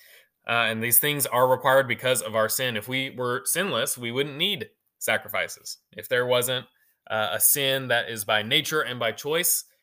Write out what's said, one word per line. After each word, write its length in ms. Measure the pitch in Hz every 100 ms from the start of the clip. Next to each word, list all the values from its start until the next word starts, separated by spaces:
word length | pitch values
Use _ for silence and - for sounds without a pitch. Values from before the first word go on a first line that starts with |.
| - - _ _ -
Uh, 160 | 117 113
and 120 | 110
these 160 | 117 120
things 280 | 147 147 135
are 220 | 120 127
required 380 | 123 135 135 123
because 360 | 117 127 123
of 120 | 110
our 140 | 110 110
sin. 280 | - 127 107
If 120 | 123
we 220 | 131 135
were 320 | 123 123 123
sinless, 540 | - 165 196 113 139 127
we 120 | 120
wouldn't 260 | 123 143 139
need 340 | 190 175 107 _ _ -
sacrifices. 800 | - 107 - 95 87 - - - _
If 160 | 87 -
there 180 | 123 123
wasn't, 400 | 123 120 127 127 _ _ _ -
uh, 200 | 110 101
a 80 | 110
sin 480 | - 147 135 135 127
that 200 | 117 110
is 140 | 113
by 180 | 110 107
nature 400 | 107 151 139 156
and 180 | 120 123
by 120 | 117
choice, 520 | 110 143 165 175 - - _